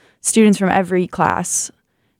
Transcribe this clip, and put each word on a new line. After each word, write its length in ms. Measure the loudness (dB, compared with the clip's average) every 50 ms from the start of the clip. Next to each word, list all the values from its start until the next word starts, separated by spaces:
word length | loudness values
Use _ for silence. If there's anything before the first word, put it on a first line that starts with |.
| _ _ _ _
students 360 | -8 -2 2 4 4 4 4
from 120 | 2 0 0
every 360 | 0 0 -2 -2 -2 -2 -2
class. 640 | -4 -4 -2 -2 -2 -2 -2 -4 -4 -6 -6 -6 -8 -14 _ _ _ _ _ _ _ _ _